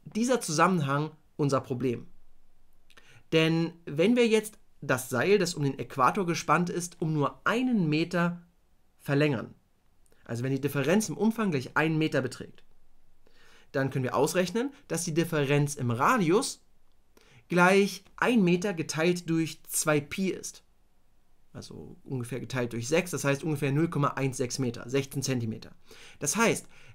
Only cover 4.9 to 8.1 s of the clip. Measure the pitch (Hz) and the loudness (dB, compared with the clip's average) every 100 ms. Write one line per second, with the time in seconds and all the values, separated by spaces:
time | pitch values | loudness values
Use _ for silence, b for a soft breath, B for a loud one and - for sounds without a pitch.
4.9 | 127 - 123 151 202 175 151 139 135 123 | -2 0 0 2 2 2 -2 -4 -4 -8
5.9 | 135 127 208 175 165 - 156 175 170 175 | 2 2 2 -2 -4 2 2 2 -4 -8
6.9 | - 160 156 139 - - 220 254 226 160 | -6 -2 0 -2 -2 -2 0 0 0 2
7.9 | 151 170 | 0 0